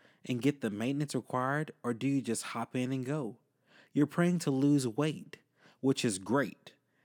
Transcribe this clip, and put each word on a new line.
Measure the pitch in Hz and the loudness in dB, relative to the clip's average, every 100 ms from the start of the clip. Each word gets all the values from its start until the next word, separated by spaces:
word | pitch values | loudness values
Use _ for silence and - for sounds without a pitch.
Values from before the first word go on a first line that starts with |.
| _ _ - | _ _ -6
and | 123 | 0
get | 135 143 | 0 0
the | 113 | -2
maintenance | 101 117 143 147 131 | -2 -2 -2 -2 -4
required, | - 131 127 143 156 - | -4 -2 0 -2 -4 -6
or | 123 | -6
do | 117 131 | -2 0
you | 139 | 0
just | 117 110 | 0 -4
hop | - 120 120 131 | -4 -8 -6 -4
in | 127 | -2
and | 131 123 | -4 -4
go? | 151 120 95 _ _ _ _ _ | -4 -6 -10 _ _ _ _ _
You're | - 147 | 2 2
praying | - 175 180 | 4 2 2
to | 156 | 0
lose | 135 143 147 127 | 2 4 4 2
weight, | 110 151 - - - _ _ _ _ | 0 -2 -2 -12 -20 _ _ _ _
which | 131 135 | 0 2
is | 127 95 | 2 0
great, | 95 131 123 - - - _ _ | 0 0 0 -4 -20 -20 _ _